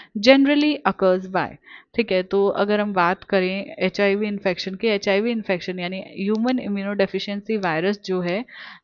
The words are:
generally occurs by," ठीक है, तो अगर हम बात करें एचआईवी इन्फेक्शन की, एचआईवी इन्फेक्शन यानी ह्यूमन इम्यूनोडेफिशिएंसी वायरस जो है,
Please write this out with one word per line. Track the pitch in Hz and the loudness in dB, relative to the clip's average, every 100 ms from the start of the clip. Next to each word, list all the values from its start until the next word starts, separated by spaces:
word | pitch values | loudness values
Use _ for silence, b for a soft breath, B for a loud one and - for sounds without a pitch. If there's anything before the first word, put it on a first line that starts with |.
| B 214 | B 0
generally | 208 269 277 294 302 285 196 | 6 6 6 4 2 2 -2
occurs | 190 190 185 185 | 2 2 2 0
by," | 185 143 - B B B - | -4 -4 -8 B B B -4
ठीक | 220 | 0
है, | 185 | 0
तो | 185 196 196 | 0 2 2
अगर | - 202 208 | 2 0 0
हम | 208 | 0
बात | 190 175 190 | 2 0 0
करें | - 196 185 196 - - | 0 0 0 -2 -8 -4
एचआईवी | 185 185 202 196 208 | -4 0 0 2 -2
इन्फेक्शन | 202 196 175 - | -4 -4 -4 -6
की, | 185 226 | -4 -2
एचआईवी | 202 208 196 226 | 0 0 0 0
इन्फेक्शन | 226 202 180 - 180 | -4 -2 -4 -4 -8
यानी | 175 190 | -8 -8
ह्यूमन | - - 196 214 233 254 | -12 -6 -2 0 2 0
इम्यूनोडेफिशिएंसी | 208 202 196 202 190 190 196 202 202 220 | -2 -4 -4 0 0 -2 -6 -8 -4 -2
वायरस | 190 160 180 202 | 0 0 0 -2
जो | - 185 | -4 -4
है, | 175 185 254 B B B | -2 -4 -6 B B B